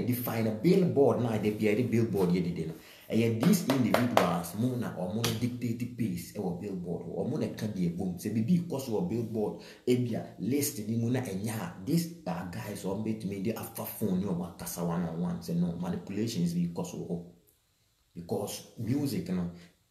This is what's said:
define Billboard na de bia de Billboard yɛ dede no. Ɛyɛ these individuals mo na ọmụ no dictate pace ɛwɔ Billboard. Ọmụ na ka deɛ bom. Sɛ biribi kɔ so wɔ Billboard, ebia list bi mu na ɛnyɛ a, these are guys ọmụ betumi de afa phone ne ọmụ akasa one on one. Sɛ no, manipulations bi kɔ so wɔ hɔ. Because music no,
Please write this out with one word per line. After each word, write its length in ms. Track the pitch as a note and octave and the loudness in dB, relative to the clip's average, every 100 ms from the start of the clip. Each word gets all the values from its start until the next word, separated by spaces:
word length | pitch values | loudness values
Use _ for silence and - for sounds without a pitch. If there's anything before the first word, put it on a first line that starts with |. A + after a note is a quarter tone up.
| G#2 | 2
define 420 | B2 - A2+ A2 G#2+ | 0 0 0 0 4
Billboard 580 | E3 F#3+ E3+ A#2 C3 A2+ | 6 8 6 6 6 6
na 160 | A#2+ G#2+ | 2 2
de 140 | G#2 | 2
bia 240 | G2+ G#2+ G#2 | 2 4 4
de 80 | |
Billboard 480 | A2+ A#2 G#2+ G2 F2 | 4 4 4 4 4
yɛ 120 | F#2 | 4
dede 240 | F2 E2+ D#2+ | 2 -2 -4
no. 60 | - - - - | -6 -14 -18 -2
Ɛyɛ 280 | A2 A#2 A2 | 2 4 4
these 280 | E3+ G#3+ - | 6 6 4
individuals 840 | C3+ G#2+ G2 A#2+ - F2 F2 - G#2 | 4 4 4 4 4 4 2 -2 0
mo 160 | B2+ B2 | 0 0
na 200 | F#2+ E2+ | -4 -4
ọmụ 180 | F2+ G#2+ | -4 0
no 160 | B2 A2+ | 0 0
dictate 560 | A#2+ - A#2+ A2+ A2+ - | -2 -2 -4 -4 -4 -4
pace 380 | G#2+ F2 - | -4 -4 -8
ɛwɔ 260 | G#2+ F#2 E2+ | -6 -6 -4
Billboard. 460 | G#2 F#2+ F2 E2+ E2+ D#2+ | -6 -6 -6 -6 -6 -4
Ọmụ 240 | G#2 D3+ | -4 -2
na 80 | - - | -4 -4
ka 120 | A2 | -6
deɛ 280 | F#2 F2 E2+ | 0 -2 0
bom. 200 | F#2 F2 | -4 -4
Sɛ 160 | A2 | -2
biribi 340 | A2 A2+ F3 - | 0 2 2 2
kɔ 120 | - | -4
so 100 | - | -2
wɔ 140 | G#2 F2 | -2 0
Billboard, 540 | A2 A2 A2 G2+ - - - - | -2 -2 -2 -2 -4 -12 -6 2
ebia 400 | B2 A#2+ G#2 - - | 2 2 -2 -6 -6
list 420 | G#2 C#3+ - - G#2 | -2 0 0 -4 -2
bi 80 | A#2 | 0
mu 160 | A#2 | 0
na 100 | B2+ | 0
ɛnyɛ 280 | - F#2+ A2+ | -2 -4 -4
a, 240 | A2 E2+ F2+ F#2+ | -4 -6 -8 0
these 300 | E3+ E3+ - - | 0 0 -4 -6
are 240 | F2 F2+ | -6 -6
guys 320 | G2 G#2+ G2+ | -8 -8 -6
ọmụ 200 | F#2 G2 | -4 -4
betumi 400 | A2 G#2+ F#2 G2+ | -2 -2 -4 -4
de 80 | G2+ | -2
afa 320 | A2 A2+ - A2+ | -4 -6 -8 -8
phone 340 | - G#2+ F#2 | -2 0 2
ne 60 | G2 | 0
ọmụ 180 | F2 F2 | -2 -4
akasa 340 | - F2 - | -8 -10 -4
one 200 | E2+ E2+ | -2 0
on 180 | E2 E2 | -2 -2
one. 160 | F2 F2 | -2 -4
Sɛ 140 | - E2+ | -2 0
no, 200 | F2 E2+ | 0 0
manipulations 760 | F2+ F2 - G2 A#2 F2 F2 F2 | -4 -4 -4 -2 -2 0 0 2
bi 180 | E2+ | 0
kɔ 100 | - E2+ | -2 -6
so 120 | D#2+ | -6
wɔ 100 | E2+ | -6
hɔ. 160 | E2+ - - _ _ _ _ _ _ _ - | -6 -8 -18 _ _ _ _ _ _ _ -14
Because 540 | F2 G#2+ G2+ - - - | -6 -4 -4 -8 -12 -8
music 500 | G#2 C#3+ C#3 G2 F2 | -2 0 0 -2 -2
no, 220 | F2+ F2 - - _ _ | -2 -4 -6 -18 _ _